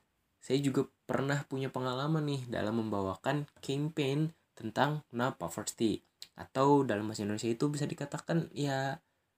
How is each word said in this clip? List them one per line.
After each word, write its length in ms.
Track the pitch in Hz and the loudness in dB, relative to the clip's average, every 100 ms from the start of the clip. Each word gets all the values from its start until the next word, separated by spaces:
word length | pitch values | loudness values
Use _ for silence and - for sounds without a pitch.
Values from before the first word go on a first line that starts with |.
| _ _ _ _ | _ _ _ _
saya 260 | - 135 | 0 2
juga 240 | 139 127 131 | 2 2 0
pernah 560 | _ - 127 135 143 | _ -2 0 0 0
punya 320 | - 135 131 | -2 -4 -2
pengalaman 480 | 127 127 127 147 160 | -2 -2 0 0 0
nih 240 | 147 139 123 | 0 -2 -4
dalam 320 | 92 101 113 | -2 0 0
membawakan 720 | 110 101 95 92 131 147 143 _ | 0 0 -2 -2 -2 -2 -4 _
campaign 720 | - 139 151 160 135 143 156 - _ | -4 -2 -2 0 0 2 0 -4 _
tentang 480 | - 113 110 139 151 - | -10 -6 0 0 0 -6
No 240 | 117 127 | -2 -2
Poverty, 720 | - 85 - 87 - 113 95 - _ - - | -2 -6 -6 -8 0 0 0 -6 _ -20 -16
atau 480 | - 131 135 147 131 | -6 2 6 6 6
dalam 240 | 104 107 | 0 -2
bahasa 160 | 107 104 | -2 -2
Indonesia 240 | 107 113 | -2 -2
itu 160 | 117 147 | 0 0
bisa 160 | 147 | 0
dikatakan, 720 | 143 - 143 151 - 165 165 | -4 -4 -6 -6 0 0 0
ya, 480 | - 143 135 135 139 - _ _ | -2 -2 0 -2 -6 -12 _ _